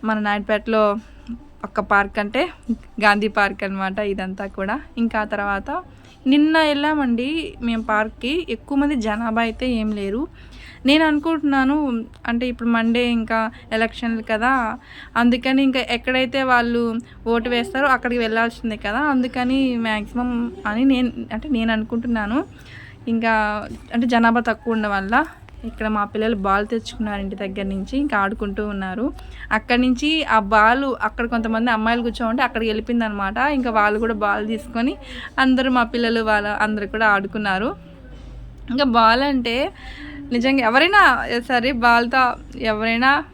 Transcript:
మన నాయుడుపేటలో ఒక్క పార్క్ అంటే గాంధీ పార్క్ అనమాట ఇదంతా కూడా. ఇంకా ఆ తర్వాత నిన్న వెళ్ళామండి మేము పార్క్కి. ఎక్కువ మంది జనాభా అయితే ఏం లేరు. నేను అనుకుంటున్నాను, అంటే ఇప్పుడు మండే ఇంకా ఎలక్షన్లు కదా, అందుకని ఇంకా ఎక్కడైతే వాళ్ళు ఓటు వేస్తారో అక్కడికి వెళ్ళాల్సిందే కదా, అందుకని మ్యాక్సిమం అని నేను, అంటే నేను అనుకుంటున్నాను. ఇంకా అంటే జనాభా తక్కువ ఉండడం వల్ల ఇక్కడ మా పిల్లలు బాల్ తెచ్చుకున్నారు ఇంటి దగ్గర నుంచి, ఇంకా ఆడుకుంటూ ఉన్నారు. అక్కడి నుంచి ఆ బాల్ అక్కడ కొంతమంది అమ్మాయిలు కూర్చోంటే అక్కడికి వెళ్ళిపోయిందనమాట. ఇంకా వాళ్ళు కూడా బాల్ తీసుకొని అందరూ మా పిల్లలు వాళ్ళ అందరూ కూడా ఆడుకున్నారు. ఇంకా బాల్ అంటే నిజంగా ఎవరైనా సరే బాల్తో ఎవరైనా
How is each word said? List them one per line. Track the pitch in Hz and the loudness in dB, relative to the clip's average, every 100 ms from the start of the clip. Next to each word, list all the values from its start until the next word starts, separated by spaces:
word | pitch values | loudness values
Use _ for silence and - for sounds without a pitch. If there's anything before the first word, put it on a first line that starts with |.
మన | 220 214 | -2 -2
నాయుడుపేటలో | 208 208 202 214 214 220 214 208 - - - 233 - - | 0 -2 0 -2 0 2 2 0 -8 -20 -16 -16 -16 -14
ఒక్క | - - | -6 -4
పార్క్ | 208 202 202 214 | 2 2 2 -2
అంటే | 208 247 349 - - 226 - - | -2 -2 -2 -4 -6 -6 -6 0
గాంధీ | 208 208 214 | 2 4 2
పార్క్ | 208 196 196 | 2 0 0
అనమాట | 196 196 190 190 208 | -6 -4 -4 -2 -4
ఇదంతా | 196 185 190 196 | -4 -6 -8 -10
కూడా. | 190 196 247 - - | -6 -4 -4 -6 -4
ఇంకా | 226 226 | -2 -2
ఆ | 214 | -4
తర్వాత | 208 202 196 196 320 370 - - - 262 | -4 -2 -4 -4 -8 -8 -20 -20 -6 2
నిన్న | 285 302 320 | 4 6 4
వెళ్ళామండి | 311 285 294 302 262 233 254 320 - - | 4 2 2 0 0 0 -2 -4 -6 -6
మేము | 233 226 | -4 -4
పార్క్కి. | 220 214 220 - 240 320 330 | 0 0 0 -4 -4 -4 -4
ఎక్కువ | 226 - 277 | -8 -2 0
మంది | 285 294 214 | 0 0 -2
జనాభా | 208 233 220 | -2 -2 -2
అయితే | 226 220 254 | -2 -2 -2
ఏం | 233 214 | -2 -2
లేరు. | 208 196 214 311 - - - - - 254 | -4 -4 -4 -6 -10 -20 -20 -20 -4 2
నేను | 302 320 | 4 6
అనుకుంటున్నాను, | 294 311 320 285 277 262 294 285 233 226 - - | 2 0 0 2 2 2 2 0 -2 -6 -10 -4
అంటే | 233 247 | -2 -2
ఇప్పుడు | 240 233 | -2 0
మండే | 233 226 233 240 | 2 2 2 2
ఇంకా | 233 220 226 220 - - | 0 0 0 -2 -6 -6
ఎలక్షన్లు | 220 220 - 233 226 | -2 -2 -2 -4 -4
కదా, | 220 220 240 262 226 254 - - - 226 | -2 0 2 2 0 -6 -12 -20 -6 2
అందుకని | 240 247 262 262 | 4 4 2 2
ఇంకా | 269 262 240 | 4 2 -2
ఎక్కడైతే | 233 247 254 262 277 | -2 0 0 0 0
వాళ్ళు | 262 247 240 240 233 226 - - 226 | 2 4 4 0 0 -2 -8 -10 -2
ఓటు | 233 233 | 0 0
వేస్తారో | 240 233 262 277 | -2 -2 0 2
అక్కడికి | 254 247 240 | 2 0 -2
వెళ్ళాల్సిందే | 226 226 233 233 233 214 | 0 0 0 -2 -8 -6
కదా, | 202 220 302 | -4 -2 0
అందుకని | 262 247 262 247 262 262 240 | 0 0 -2 0 2 0 0
మ్యాక్సిమం | 226 214 208 240 247 240 240 185 208 | -2 -2 -4 -4 -2 -2 -4 -6 -6
అని | 214 269 | 2 4
నేను, | 254 247 240 226 | 4 0 -4 -8
అంటే | 220 302 | -8 -2
నేను | 240 226 | -2 0
అనుకుంటున్నాను. | 220 220 233 240 226 208 247 392 - - - - - - | 0 -2 -4 -2 -4 0 -2 -4 -10 -20 -18 -20 -12 -4
ఇంకా | 226 226 220 214 208 - 220 - | 0 2 2 0 -2 -8 -14 -6
అంటే | 233 240 | -2 2
జనాభా | 240 233 233 233 | 4 4 4 0
తక్కువ | 226 - 220 | -2 -2 -2
ఉండడం | 214 202 | 0 -2
వల్ల | 190 233 311 - - - 226 | 0 0 0 -8 -20 -12 -12
ఇక్కడ | - 220 | -6 -2
మా | 214 202 | -2 -2
పిల్లలు | 214 220 220 | -2 -2 0
బాల్ | 196 196 208 | 0 0 0
తెచ్చుకున్నారు | 226 214 - 214 202 | -4 -6 -8 -6 -4
ఇంటి | 196 196 | -6 -6
దగ్గర | 196 190 196 | -8 -6 -6
నుంచి, | 196 190 262 | -6 -4 -2
ఇంకా | 285 208 | 0 0
ఆడుకుంటూ | 196 220 208 196 208 | 0 -2 -6 -4 -4
ఉన్నారు. | 196 190 185 262 - - - - | -4 -6 -4 -6 -6 -16 -16 -4
అక్కడి | 214 214 240 | -4 0 2
నుంచి | 254 247 294 320 | 2 2 0 0
ఆ | 285 220 202 | 2 2 4
బాల్ | 214 214 254 277 240 | 6 6 4 0 -2
అక్కడ | 214 - 233 | -4 -4 -2
కొంతమంది | 240 220 226 240 | -2 0 0 0
అమ్మాయిలు | 220 220 240 233 | 0 2 0 -2
కూర్చోంటే | 220 233 240 | -2 -2 0
అక్కడికి | 247 233 226 | 0 0 -2
వెళ్ళిపోయిందనమాట. | 214 226 240 220 202 196 220 269 285 | -2 -2 -2 0 -2 -4 0 0 2
ఇంకా | 247 | 0
వాళ్ళు | 220 208 214 | 2 2 2
కూడా | 226 220 | 0 0
బాల్ | 208 202 214 | 0 0 -2
తీసుకొని | 220 - 233 247 370 - - - - | -4 -4 -2 -2 -4 -10 -14 -10 0
అందరూ | 262 262 262 | 2 4 2
మా | 254 233 | 2 2
పిల్లలు | 240 233 226 | 0 0 0
వాళ్ళ | 220 214 208 208 214 | 2 0 0 -2 -2
అందరూ | 214 202 | -2 -4
కూడా | 220 220 | 0 2
ఆడుకున్నారు. | 202 196 220 208 190 233 381 - - - - - - - - - | 2 0 -4 -2 -2 -2 -6 -14 -20 -20 -18 -16 -16 -16 -18 -6
ఇంకా | 254 277 233 | 0 2 6
బాల్ | 226 240 | 6 6
అంటే | 277 269 240 240 320 - - - - - - | 2 0 -2 -2 -2 -6 -18 -14 -14 -14 -4
నిజంగా | 240 247 269 | 0 2 2
ఎవరైనా | 226 247 339 415 349 247 120 240 | 6 6 6 8 6 6 0 -4
సరే | 240 247 240 | 0 0 0
బాల్తో | 254 233 233 233 269 254 - - 262 | 2 4 4 4 2 2 0 -12 -6
ఎవరైనా | 226 214 226 233 262 285 302 | -2 0 0 2 2 2 -2